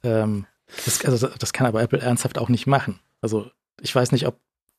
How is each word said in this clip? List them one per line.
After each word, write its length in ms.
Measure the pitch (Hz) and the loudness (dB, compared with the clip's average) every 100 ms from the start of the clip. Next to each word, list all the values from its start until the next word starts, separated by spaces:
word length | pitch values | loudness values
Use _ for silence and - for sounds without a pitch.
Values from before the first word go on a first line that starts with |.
ähm, 440 | 123 110 107 104 98 _ _ - - | 0 2 2 -2 -6 _ _ -8 -4
das, 200 | - - | -2 0
also 220 | 123 131 | 2 0
das 260 | - - | -4 -6
kann 140 | - 123 | 0 0
aber 160 | 110 | 2
Apple 180 | 117 131 | 0 0
ernsthaft 380 | 123 120 - - | 2 0 0 -2
auch 100 | 123 | 0
nicht 160 | 120 - | 0 2
machen. 340 | 139 107 98 _ _ | 0 0 -8 _ _
Also 300 | 117 107 110 _ _ - | -4 -2 -4 _ _ -12
ich 160 | 127 131 | -2 0
weiß 160 | 123 | 2
nicht, 140 | 127 143 | 2 0
ob, 140 | - _ _ _ | -6 _ _ _